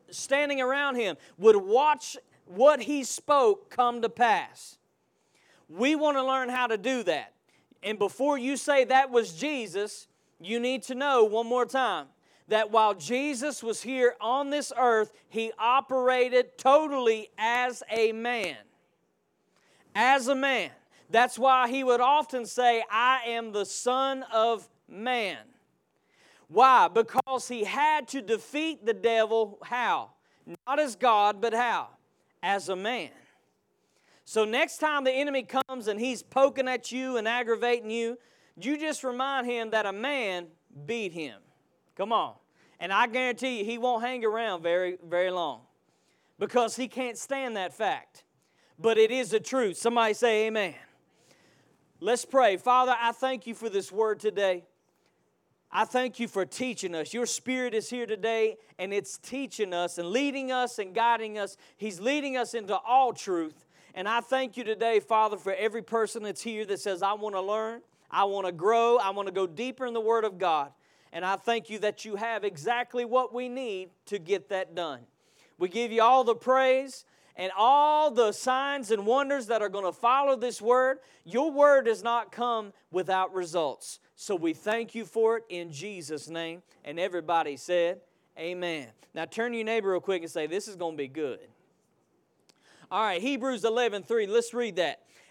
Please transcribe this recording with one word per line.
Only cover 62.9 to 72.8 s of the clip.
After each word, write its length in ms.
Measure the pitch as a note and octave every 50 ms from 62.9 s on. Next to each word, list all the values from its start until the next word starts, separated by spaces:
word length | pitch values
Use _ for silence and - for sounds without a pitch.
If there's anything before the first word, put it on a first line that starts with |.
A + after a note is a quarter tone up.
| B3 C4+ C4 A#3+ F#3+
truth. 500 | - - G3+ F3+ E3+ D#3+ D#3 D3+ _ _ _ _ _ _ _ _
And 140 | F#3 F#3
I 140 | G#3 A3+ A#3+
thank 360 | - - C4 C4 C4 A#3+ -
you 60 | A#3+ A#3
today, 360 | G#3 A3 F#3+ A3+ A#3 A3+ G#3
Father, 380 | G#3 - A3+ G#3+ G#3+ G#3+ G#3
for 180 | F#3 - G3 F3+
every 260 | F3 G#3 A3 G#3 A#3
person 400 | F#3+ - A3 A3+ A3 G#3 - A3+
that's 220 | G#3 G#3 F#3+ - -
here 220 | A#3 A3 G#3+ G#3+
that 140 | F#3+ G3+ -
says, 220 | - G#3 F#3+ F3
"I 120 | G3 G3 G#3
want 200 | G#3+ G#3+ G#3+ G3+
to 80 | F#3+
learn, 400 | F#3+ G3 G#3 A3 A3 A3 A#3 A#3 - _ _ _ _ _
I 140 | - F3 G3+
want 200 | G3+ G3 G3+ F#3+
to 60 | F3+
grow, 460 | F3 D#3 E3+ G#3+ A#3 A#3 A#3 A#3 A#3
I 120 | A#3 G3+ F#3+
want 160 | G3 G3+ G3
to 60 | G3
go 160 | F3+ F#3+ F#3+
deeper 400 | F3+ D#3 E3+ A#3+ B3+ C4 C4 C4
in 80 | A#3+ A#3
the 60 | A#3
Word 220 | A3 A3 A3+ A3+ G#3+
of 140 | G#3+ F#3
God." 340 | F3 F#3 F3 D#3+ D3+ C#3 C#3+ - _ _ _ _ _ _ _
And 140 | - E3+ F3+
I 100 | F#3 G3
thank 320 | - - A#3 A#3 A#3 - A3
you 80 | G#3+ G#3
that 260 | G3+ G#3+ G#3 - -
you 100 | A3 G#3
have 280 | G3 - - A3+ G#3 G3
exactly 640 | G#3 F3+ D3 D3 G#3+ A#3+ A#3+